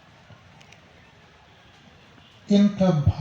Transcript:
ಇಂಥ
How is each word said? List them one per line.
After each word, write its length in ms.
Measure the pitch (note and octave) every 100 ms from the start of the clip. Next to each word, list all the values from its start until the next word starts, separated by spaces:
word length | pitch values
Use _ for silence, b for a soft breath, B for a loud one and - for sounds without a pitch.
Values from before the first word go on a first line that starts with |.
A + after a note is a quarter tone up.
| _ _ - - - - - - _ - - _ - _ _ _ _ - - - _ - - - -
ಇಂಥ 320 | G3+ G3+ - F#3 D3+ - -